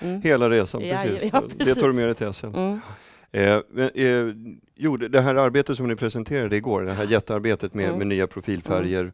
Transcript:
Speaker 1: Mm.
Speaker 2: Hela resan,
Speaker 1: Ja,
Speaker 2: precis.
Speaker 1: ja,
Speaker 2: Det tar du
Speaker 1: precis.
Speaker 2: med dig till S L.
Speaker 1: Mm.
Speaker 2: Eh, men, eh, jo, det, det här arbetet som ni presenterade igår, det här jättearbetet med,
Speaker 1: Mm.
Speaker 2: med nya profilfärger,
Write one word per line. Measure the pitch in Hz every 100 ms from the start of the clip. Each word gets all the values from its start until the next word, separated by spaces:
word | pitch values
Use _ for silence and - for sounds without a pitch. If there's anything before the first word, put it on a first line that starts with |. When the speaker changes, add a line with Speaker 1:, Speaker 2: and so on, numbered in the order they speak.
Speaker 1:
Mm. | 170 185
Speaker 2:
Hela | 175 139 120
resan, | 113 95 -
Speaker 1:
Ja, | - -
Speaker 2:
precis. | - 98
Speaker 1:
ja, | 220 -
Speaker 2:
Det |
tar | -
du | -
Speaker 1:
precis. | 277 131
Speaker 2:
med | 139 127 117
dig | 113
till | 107
S | 101
L. | 110 107
Speaker 1:
Mm. | 185 208 - 104 - - _
Speaker 2:
Eh, | 101 98 104 -
men, | - 131
eh, | - 131 123 117 110 113 76 _ -
jo, | 156 131
det, | 117
det | 131
här | 131 135
arbetet | 131 131 139 127
som | 123
ni | 113
presenterade | 117 120 110 143 113 104
igår, | 123 101
det | 92
här | 95 104
jättearbetet | 110 - 107 110 104 98
med, | 107 95
Speaker 1:
Mm. | 90
Speaker 2:
med | 101
nya | 98 92
profilfärger, | - 95 95 87 92 87 92 90